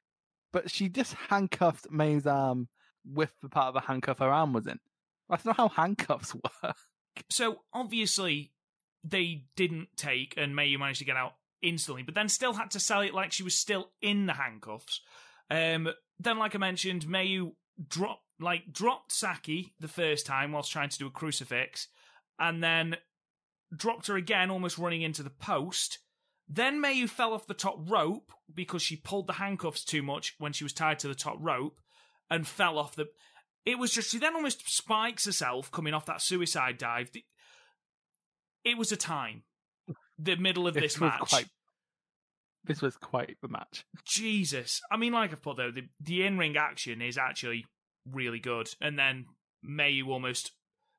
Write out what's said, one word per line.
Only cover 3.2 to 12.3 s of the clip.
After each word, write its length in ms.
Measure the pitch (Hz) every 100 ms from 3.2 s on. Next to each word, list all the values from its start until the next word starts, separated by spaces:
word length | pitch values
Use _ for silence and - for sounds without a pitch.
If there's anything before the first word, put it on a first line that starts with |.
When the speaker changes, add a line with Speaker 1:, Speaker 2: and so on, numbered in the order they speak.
| 156 _
Speaker 1:
the 60 | 139
part 200 | 151 131
of 60 | 127
the 120 | -
handcuff 320 | 131 131 131
her 100 | 131
arm 220 | 147 156
was 160 | 120 -
in. 120 | - _ _ _ _ -
That's 160 | 170 233
not 100 | 226
how 140 | 226
handcuffs 680 | - 175 208 - 147 - 117
<laughs> 280 | - -
work. 120 | 107 - - _ _ - -
Speaker 2:
So, 320 | - 233 226 _
obviously, 800 | 226 233 233 208 - 185 147 143 _ _ _ _ _ 160
they 400 | 190 175 156 131 -
didn't 320 | 175 160 - -
take, 380 | 147 127 135 -
and 180 | 143
Mayu 240 | 143 143 139
managed 220 | 139 135
to 60 | 135
get 100 | 131
out 200 | 127 - _ _
instantly, 420 | 170 165 - 127
but 100 | 127
then 140 | 175
still 260 | 214